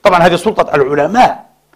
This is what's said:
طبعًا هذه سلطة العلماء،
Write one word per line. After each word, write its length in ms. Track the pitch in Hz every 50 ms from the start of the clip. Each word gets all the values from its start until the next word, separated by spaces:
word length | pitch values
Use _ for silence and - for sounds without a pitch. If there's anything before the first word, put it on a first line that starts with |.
طبعًا 160 | - 208 185 170
هذه 180 | 165 180 175
سلطة 380 | 165 - 214 180 180 165 - -
العلماء، 720 | 147 135 135 147 147 147 165 208 247 165 - - - - _ _ _ _ _ _